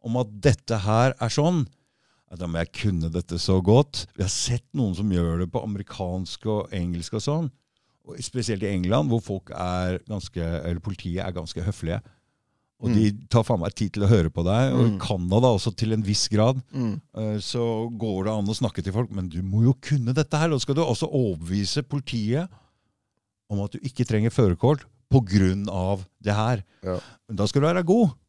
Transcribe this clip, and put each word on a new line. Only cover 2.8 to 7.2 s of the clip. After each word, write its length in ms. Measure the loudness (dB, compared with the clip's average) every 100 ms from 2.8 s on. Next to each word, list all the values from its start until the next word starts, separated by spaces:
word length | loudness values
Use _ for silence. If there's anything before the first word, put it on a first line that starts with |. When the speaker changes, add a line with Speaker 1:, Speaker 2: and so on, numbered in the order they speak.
| 0 0 0
Speaker 1:
dette 260 | -2 -4 -4
så 240 | 2 2
godt. 440 | 6 4 4 -4 -12 -4
Vi 80 |
har 40 | -2
sett 360 | -2 -2 -4 _
noen 220 | -2 -2 0
som 120 | 0
gjør 300 | 2 2 0
det 80 | -2
på 100 | -4
amerikansk 840 | -6 -8 -10 -8 -6 -4 -6 -8 -4
og 260 | -2 -4
engelsk 420 | -4 -4 -4 -6
og 60 | -6